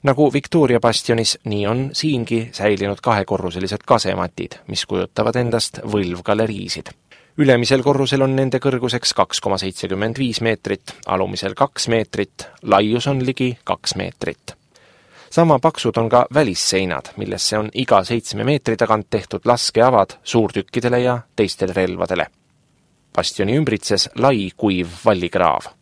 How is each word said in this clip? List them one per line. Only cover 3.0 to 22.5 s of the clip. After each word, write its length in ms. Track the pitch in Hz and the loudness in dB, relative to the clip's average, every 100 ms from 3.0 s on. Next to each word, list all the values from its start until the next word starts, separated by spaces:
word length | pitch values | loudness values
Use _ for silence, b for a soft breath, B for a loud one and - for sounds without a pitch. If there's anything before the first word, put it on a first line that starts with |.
kahekorruselised 800 | - 107 95 95 95 87 92 101 - | 0 2 0 -2 -4 -6 -6 -6 0
kasematid, 640 | 120 95 95 90 - 90 - - | 2 2 -2 -4 -6 -12 -12 -10
mis 160 | 101 - | -8 -4
kujutavad 500 | 95 92 - 110 120 | -4 -4 -2 -2 0
endast 440 | 120 113 - - | -2 -2 -4 -8
võlvgaleriisid. 1080 | - 104 92 87 90 107 110 101 92 - - - _ b b - | -4 -2 -2 -4 -2 0 0 -4 -8 -10 -12 -20 _ b b 0
Ülemisel 400 | 139 120 113 135 | 4 4 4 2
korrusel 380 | 127 139 131 139 | 2 0 0 0
on 140 | 135 131 | 2 2
nende 240 | 135 127 | 0 0
kõrguseks 540 | 139 127 123 120 - - | 0 -2 -2 -2 -2 0
kaks 240 | 92 - | 0 -2
koma 160 | 101 95 | -2 -2
seitsekümmend 640 | 95 92 98 95 107 117 | -4 -8 -6 -2 -4 -2
viis 220 | 131 110 113 | -4 -2 -2
meetrit, 480 | 107 - 98 - - - | -2 -4 -6 -8 -14 -4
alumisel 500 | 92 95 98 95 - | -2 -2 -4 -8 -2
kaks 300 | 139 - - | -2 -2 -2
meetrit, 560 | 113 107 107 98 - - - | 0 0 -4 -4 -6 -20 -14
laius 460 | 110 98 107 120 139 | 2 4 4 0 -2
on 140 | 139 127 | -2 -2
ligi 220 | 127 127 120 | -2 -4 -4
kaks 320 | - 92 - 95 | -6 -6 -4 -6
meetrit. 560 | 92 - - - - - _ b b b b b b | -8 -8 -10 -10 -18 -20 _ b b b b b b
Sama 240 | - 165 139 | 2 4 4
paksud 380 | 160 - 123 117 | 2 0 -2 0
on 120 | 113 | 4
ka 160 | 120 123 | 4 4
välisseinad, 760 | 135 131 87 - 95 95 73 - - | 2 2 0 0 0 0 -4 -8 -10
millesse 400 | 101 98 - 107 | -8 -4 -2 -2
on 140 | 107 | -4
iga 300 | - 131 104 | -4 4 4
seitsme 420 | 92 120 - 104 117 | 4 -4 -4 -4 0
meetri 320 | 147 - 113 | 0 0 0
tagant 300 | 117 110 101 | 2 2 0
tehtud 400 | 107 - 90 - | -4 -4 -4 2
laskeavad 680 | 120 - 110 123 123 95 - | 2 2 4 6 6 2 -2
suurtükkidele 760 | - 120 104 104 - 120 120 123 | 0 2 2 -2 -4 -2 0 2
ja 180 | 123 120 - - | 0 -2 -6 -2
teistele 380 | 101 - 95 | -2 0 -2
relvadele. 540 | 92 92 90 90 90 73 _ _ | 0 -2 -2 -2 -2 -4 _ _